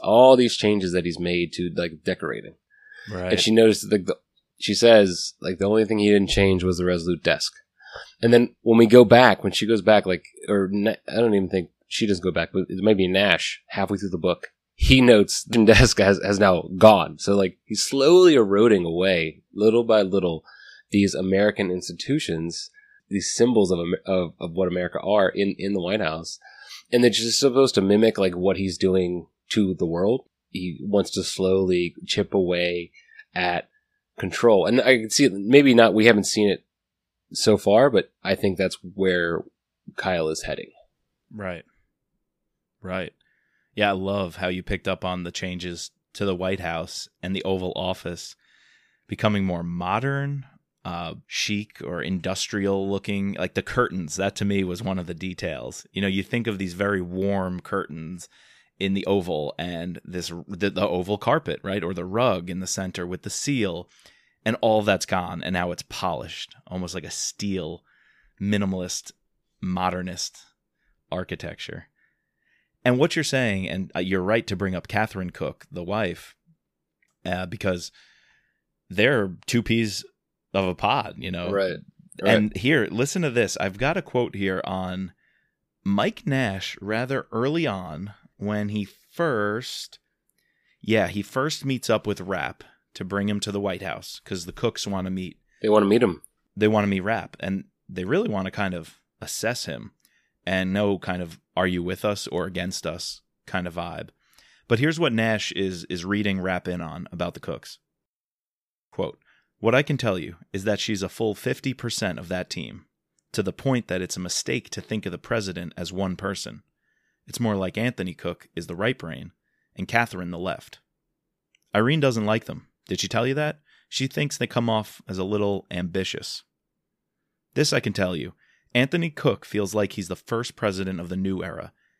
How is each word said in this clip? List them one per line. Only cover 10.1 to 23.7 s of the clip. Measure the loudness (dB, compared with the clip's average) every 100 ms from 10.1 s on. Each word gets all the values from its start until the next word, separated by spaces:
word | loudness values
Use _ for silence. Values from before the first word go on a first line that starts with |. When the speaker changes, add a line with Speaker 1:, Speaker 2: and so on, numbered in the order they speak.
| -4 -6 -14 -2
Speaker 1:
or | 0 0
Na-, | 0 0 -2 -4
I | 0
don't | 2 2
even | 2
think | -2 -4 _ -10
she | -4 0
doesn't | 0
go | 0
back, | -2 -2
but | -2 -4
it | 0
might | 2 4
be | 4
Nash | 4 4 4 0 -10 -10
halfway | -6 -4 -4
through | -4
the | -2
book. | 0 -2 -4 _ _ 0
He | 6 8
notes | 10 8 8 0
the | -2 4
desk | 8 8 8 6
has, | 4 4
has | 2 4
now | 4 4 0 8
gone. | 8 8 4 -4
So, | 0 2
like, | 2 -4 -10
he's | -6
slowly | -2 2 8 8 8
eroding | 8 6 6 6 6 2
away, | 0 2 2 0 -6 _
little | 2 4 4
by | 4 4
little, | 4 2 0 -4 -10 -20 -20 -20 -2
these | 2 2
American | 0 0 2 2 2 -2
institutions, | -4 -6 -10 -4 -4 -2 -4 -6 -8 -14 _ _ _ -6
these | -6 -4
symbols | 2 4 4
of | 2